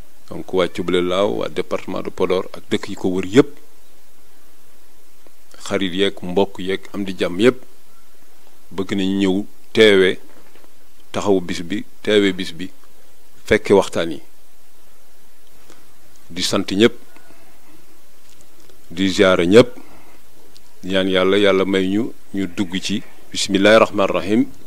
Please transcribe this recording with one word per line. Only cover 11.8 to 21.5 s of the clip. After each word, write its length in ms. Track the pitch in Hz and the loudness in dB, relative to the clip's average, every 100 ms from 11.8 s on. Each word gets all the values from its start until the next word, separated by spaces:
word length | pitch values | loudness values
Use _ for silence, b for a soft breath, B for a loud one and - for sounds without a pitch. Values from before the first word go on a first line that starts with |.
| - - | -4 -4
teewee 320 | - 104 101 | 2 4 4
bis 180 | 92 90 | 2 -4
bi, 160 | 82 87 - - - - - - - - | -4 -6 -6 -6 -6 -6 -6 -6 -8 2
fekke 260 | 107 - | 2 6
waxtaan 380 | 98 90 104 85 | 4 4 0 -2
yi. 100 | 73 - - - - - - - - - - - - - - - - - - - - - | -4 -6 -8 -8 -6 -6 -8 -8 -8 -8 -8 -8 -8 -6 -6 -6 -6 -8 -8 -8 -8 -6
Di 120 | 85 | -4
sant 260 | 90 104 92 | -2 -2 0
ñëpp, 240 | 98 117 - - - - - - - - - - - - - - - - - - - - | 4 4 4 -6 -8 -8 -8 -8 -8 -8 -8 -8 -8 -8 -8 -8 -8 -8 -8 -8 -8 -6
di 200 | 85 95 | -2 0
ziyaare 360 | 90 95 90 85 | 6 6 6 8
ñëpp, 220 | 107 131 - b b b b b - - - - - | 8 8 2 b b b b b -8 -8 -8 -8 -6
ñaan 240 | 90 95 95 | 0 2 4
Yàlla, 280 | 92 92 98 | 4 4 6
Yàlla 280 | 101 | 6